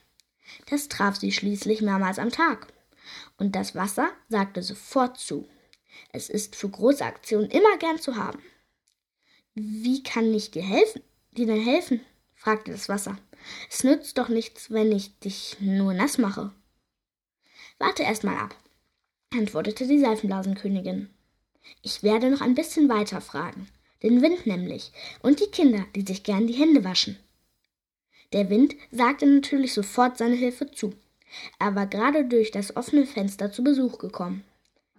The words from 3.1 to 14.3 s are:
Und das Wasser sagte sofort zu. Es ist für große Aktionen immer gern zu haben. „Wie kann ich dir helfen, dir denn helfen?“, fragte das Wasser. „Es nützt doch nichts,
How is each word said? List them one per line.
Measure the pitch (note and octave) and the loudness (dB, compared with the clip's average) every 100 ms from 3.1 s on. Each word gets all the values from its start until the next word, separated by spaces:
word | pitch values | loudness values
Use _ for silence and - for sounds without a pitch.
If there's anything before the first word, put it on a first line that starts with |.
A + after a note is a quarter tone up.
| - - - | -20 -20 -6
Und | G3 G3 | -4 -2
das | G3 - | -4 -4
Wasser | G3 - D4+ - - | -4 -2 -4 -4 -4
sagte | A3 G3 F3+ | -2 -2 -4
sofort | F3+ G3 - C4+ B3 B3 | -10 -12 -4 0 0 -2
zu. | - D3 - _ _ _ _ - - | -10 -10 -10 _ _ _ _ -20 -18
Es | - - | -14 -8
ist | G#3 - - | -6 -8 -8
für | G3+ | -10
große | G3 G#3+ C#4 | 0 2 2
Aktionen | A#2 - - G#3+ G#3+ | 0 -8 -4 -2 0
immer | D4 G#4+ F#4 | 4 4 4
gern | E4 D#4+ | 0 -4
zu | - A#3 | -6 -6
haben. | - - - _ _ _ _ _ _ _ _ _ _ - | -8 -10 -16 _ _ _ _ _ _ _ _ _ _ -12
„Wie | G#3+ G#3+ A3+ C4 | -8 -6 -2 -2
kann | - - A3+ | -2 -2 0
ich | G#3+ G#3 | 0 -2
dir | D#3 | -8
helfen, | F#3 A3 G#4+ - - _ _ | -2 2 2 2 -18 _ _
dir | - A#3 | -4 -2
denn | G#3+ | 0
helfen?“, | A3+ D4 F4 A#3 - _ _ _ | 2 0 0 -4 -6 _ _ _
fragte | - G#3+ - | -2 -2 -2
das | G3+ - | -10 -6
Wasser. | G3+ G3 G3 - _ - - - | -6 -6 -12 -16 _ -20 -18 -12
„Es | - | 0
nützt | B3+ D4 - - | 2 2 0 -4
doch | |
nichts, | A#3 | -2